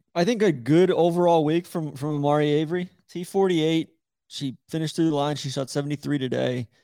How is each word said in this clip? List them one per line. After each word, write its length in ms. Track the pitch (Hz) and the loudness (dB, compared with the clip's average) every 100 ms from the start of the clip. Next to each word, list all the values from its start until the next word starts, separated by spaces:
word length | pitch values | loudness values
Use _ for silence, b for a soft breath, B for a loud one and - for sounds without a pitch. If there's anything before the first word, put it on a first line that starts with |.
| _ 170 | _ -2
I 80 | |
think 180 | 175 240 | 0 2
a 80 | 208 | 2
good 400 | 143 117 156 185 | 0 2 4 4
overall 520 | 170 170 175 175 165 | 4 2 2 4 4
week 220 | 147 165 175 | 2 0 -2
from, 300 | 180 156 135 | -8 -8 -8
from 200 | 156 147 | -6 -2
Amari 320 | 143 147 147 | 2 2 2
Avery. 380 | 147 156 175 180 _ _ | 0 0 -4 -6 _ _
T 140 | 170 | -12
forty-eight. 680 | 180 196 190 170 156 165 185 _ _ _ _ | -6 0 2 2 2 0 -2 _ _ _ _
She 300 | - 139 120 _ | -8 -8 -8 _
finished 260 | 160 160 - | -6 -4 0
through 140 | 160 | 0
the 60 | 147 | 0
line. 200 | 143 143 | -2 -4
She 140 | 143 | -6
shot 200 | 131 131 | -6 -4
seventy-three 480 | 147 143 147 139 147 | -4 -4 -6 -4 -4
today 480 | 131 120 127 127 117 _ | -2 -2 -2 -4 -8 _